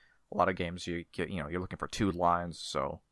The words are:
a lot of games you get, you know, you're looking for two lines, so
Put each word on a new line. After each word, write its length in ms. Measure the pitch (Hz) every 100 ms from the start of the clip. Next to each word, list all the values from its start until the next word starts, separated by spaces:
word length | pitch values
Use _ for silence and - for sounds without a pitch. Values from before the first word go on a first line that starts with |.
| _ _ _
a 60 | -
lot 100 | 90
of 80 | 90
games 320 | 87 90 -
you 160 | 85 85
get, 180 | - 85
you 120 | 92
know, 80 | 73
you're 100 | 87
looking 200 | 90 87
for 80 | -
two 220 | - 104
lines, 460 | 85 87 87 87 80
so 440 | - - 69 85 _